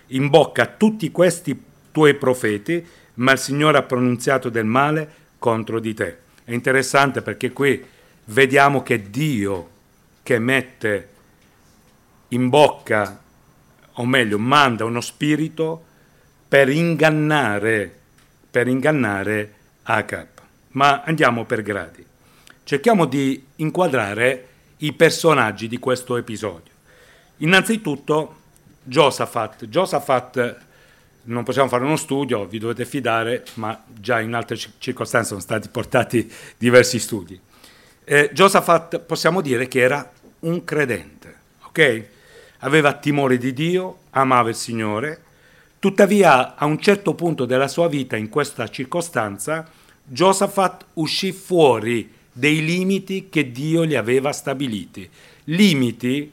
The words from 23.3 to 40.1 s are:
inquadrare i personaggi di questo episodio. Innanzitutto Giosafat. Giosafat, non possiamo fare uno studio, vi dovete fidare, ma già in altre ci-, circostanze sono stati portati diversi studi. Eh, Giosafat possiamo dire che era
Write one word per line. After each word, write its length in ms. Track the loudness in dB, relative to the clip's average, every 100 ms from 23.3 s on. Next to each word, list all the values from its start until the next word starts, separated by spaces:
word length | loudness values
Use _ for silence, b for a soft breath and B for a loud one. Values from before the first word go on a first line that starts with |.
| -2 -10 -8
inquadrare 920 | -6 0 0 0 -2 0 0 0 b b b b
i 140 | -8
personaggi 760 | 4 4 4 2 4 2 -2 -10
di 100 | -6
questo 380 | -4 -4 -4 -6
episodio. 560 | -6 -8 -8 -10 _ _ b b b b b b
Innanzitutto 1040 | 2 4 4 -2 -4 -8 -2 -2 -2 -14 _ _ _ _
Giosafat. 840 | -4 2 2 2 -6 -4 -8 -10 -6
Giosafat, 880 | -4 -2 -4 0 -2 -2 -4 -4 -6 _ b b b b b
non 220 | -10 -8
possiamo 240 | -4 0 0
fare 160 | 0
uno 100 | 0
studio, 500 | -4 -2 -4 -2 -4 -6
vi 120 | -8
dovete 260 | -8 -6
fidare, 600 | -8 -6 -2 -2 -2 -6 -8
ma 260 | -10 -8 -10 _
già 340 | -14 -4 -2
in 140 | -2
altre 220 | -6 -6 -10
ci-, 160 | -12 _
circostanze 500 | -10 -8 -2 -2 -2
sono 120 | -8
stati 280 | -6 -6 -6
portati 600 | -10 -2 -2 0 -2 -4 B B B
diversi 400 | 4 6 6 0
studi. 420 | -6 -8 -10 -20 _ b b b b b
Eh, 280 | 2 2 2
Giosafat 640 | 4 4 4 4 0 0 -10
possiamo 420 | -6 -2 0 0
dire 280 | -2 -4 -2
che 100 | 2
era 340 | 2 0 -6